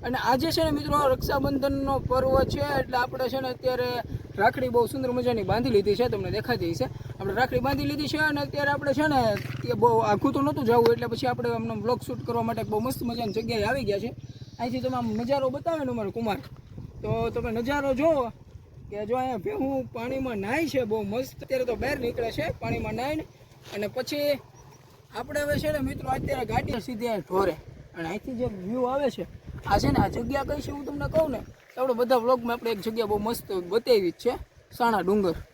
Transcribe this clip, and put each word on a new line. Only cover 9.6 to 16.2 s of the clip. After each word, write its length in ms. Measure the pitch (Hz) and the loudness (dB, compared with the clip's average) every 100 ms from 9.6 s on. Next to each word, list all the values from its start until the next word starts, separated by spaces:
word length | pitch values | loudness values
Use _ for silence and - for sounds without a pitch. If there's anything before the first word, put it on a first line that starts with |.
| - | -4
એ 20 | 226 | 4
બહુ 80 | 233 226 | 6 6
આઘું 320 | 220 202 262 | 4 4 2
તો 80 | 269 | 2
નહોતું 240 | 277 302 240 | 0 2 4
જવું, 260 | 240 233 | 6 6
એટલે 140 | 233 240 | 4 0
પછી 200 | 226 262 | -2 -2
આપણે 220 | 247 240 233 | 0 -2 -2
એમનો 200 | 226 220 | -2 -2
બ્લોગ 240 | 208 240 | 0 -2
શૂટ 200 | - 233 - | -2 -8 -2
કરવા 180 | 233 | -2
માટે 200 | 226 220 | 0 -2
બહુ 160 | 214 214 | -2 -2
મસ્ત 200 | 240 262 | -2 -4
મજાની 300 | 247 233 226 | -4 -4 -2
જગ્યાએ 300 | 196 226 226 | -2 -2 0
આવી 200 | 208 269 | 0 0
ગયા 160 | 220 196 | 0 -2
છે. 100 | 220 - - - - - | -2 -8 -14 -16 -16 -8
અહીંથી 220 | 240 254 | -4 -2
તમે 160 | 247 254 | -2 -2
આમ 100 | 233 214 | -2 -2
નજારો 300 | 240 277 262 | 0 2 2
બતાવે 340 | 277 339 320 269 | 0 -2 -2 -2
ને 60 | |
અમારો 200 | 240 202 | -2 -4
કુમાર, 280 | 233 | -2